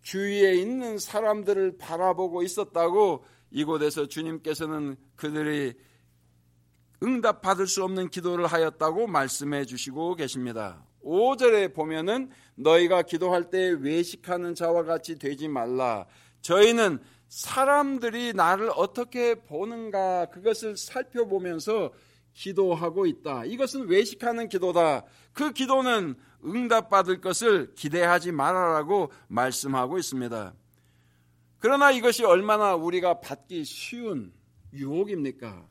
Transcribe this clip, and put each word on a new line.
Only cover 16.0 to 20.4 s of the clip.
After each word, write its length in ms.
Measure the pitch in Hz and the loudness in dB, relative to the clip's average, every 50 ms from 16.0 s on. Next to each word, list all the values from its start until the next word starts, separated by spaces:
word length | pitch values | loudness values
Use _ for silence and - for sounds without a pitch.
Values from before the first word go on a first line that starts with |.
| 92 _ _ _ _ _ _ _ | -6 _ _ _ _ _ _ _
저희는 580 | - - 170 196 208 226 233 233 220 196 151 127 - _ _ _ _ _ | -2 2 6 8 8 8 8 4 2 2 0 -2 -8 _ _ _ _ _
사람들이 1040 | - - - - - 262 269 269 285 294 294 277 269 254 240 233 214 240 240 240 214 | -14 -12 -10 -6 0 2 4 4 4 4 4 0 -2 -4 -4 -4 -4 -4 -6 -4 0
나를 380 | 190 170 170 185 190 214 226 - | 2 4 4 4 2 0 -2 0
어떻게 600 | 135 175 - - 240 240 240 - 247 240 233 233 | 0 0 -2 0 -8 -8 -6 -4 -2 0 0 0
보는가 880 | 226 _ _ 147 156 190 226 233 233 226 220 196 196 190 185 185 180 170 | -2 _ _ -8 -8 -8 -8 -8 -10 -10 -6 -4 -2 0 0 0 -2 -2
그것을 480 | 165 - 180 | -4 -8 -4